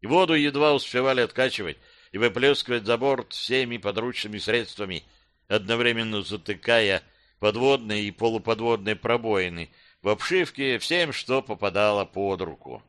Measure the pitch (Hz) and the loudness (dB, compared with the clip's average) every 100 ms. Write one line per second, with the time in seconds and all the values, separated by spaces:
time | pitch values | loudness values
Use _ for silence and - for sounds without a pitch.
0 | 104 160 180 160 147 139 151 139 - 123 | 2 2 4 4 2 2 4 4 2 0
1 | 131 131 117 - 127 - 92 73 _ _ | 2 2 0 2 0 0 -8 -10 _ _
2 | _ 98 117 104 135 143 - 120 104 117 | _ 0 0 4 2 2 0 -4 0 0
3 | 135 135 113 - - 127 127 120 101 104 | 2 0 -4 -10 -2 -2 -2 -4 -4 -4
4 | 117 120 107 104 98 120 110 - 101 87 | -4 -6 -8 -8 -2 -2 -2 -8 -8 -8
5 | - _ _ _ _ 104 95 117 120 113 | -12 _ _ _ _ -2 0 0 2 0
6 | 113 107 95 101 - 98 - 117 104 92 | -2 -4 -6 -10 -8 -8 2 4 4 0
7 | - _ _ _ 104 107 131 135 110 104 | -2 _ _ _ 0 2 2 2 0 -4
8 | 104 95 117 110 95 110 117 117 98 107 | -4 -2 -2 0 -2 -2 0 0 -2 -6
9 | 117 117 113 101 90 85 82 _ _ _ | 0 0 2 0 0 -4 -12 _ _ _
10 | 98 104 - 185 170 - 135 120 - 170 | -2 -2 0 0 0 -2 -2 -2 0 0
11 | 165 123 - 131 - 101 101 92 104 104 | 0 -4 -2 -2 -2 -4 -2 2 2 2
12 | 95 - 98 95 87 73 - 58 | -2 -2 -2 -2 -4 -10 -14 -16